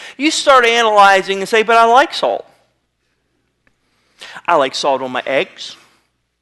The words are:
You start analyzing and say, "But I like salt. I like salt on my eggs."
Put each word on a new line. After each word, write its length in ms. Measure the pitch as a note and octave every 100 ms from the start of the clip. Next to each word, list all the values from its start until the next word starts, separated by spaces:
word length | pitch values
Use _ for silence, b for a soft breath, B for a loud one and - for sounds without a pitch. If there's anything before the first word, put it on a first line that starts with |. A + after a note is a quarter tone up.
| B B
You 140 | D4+
start 340 | - D4 C4
analyzing 760 | A#3 A#3 A3 G#3 G3 G3 F#3 G3
and 80 | F#3+
say, 140 | A3
"But 140 | A3 A#3
I 80 |
like 300 | A#3 B3 E4
salt. 320 | - B2+ G2 - _ _ _ _ _ _ _ _ _ _ _ _ _ _ _ _ B B B -
I 60 |
like 200 | E3 C3+
salt 280 | - D3+ C3
on 100 | C3
my 100 | B2+ -
eggs." 500 | C3+ - - - - _ _ _ _ _ _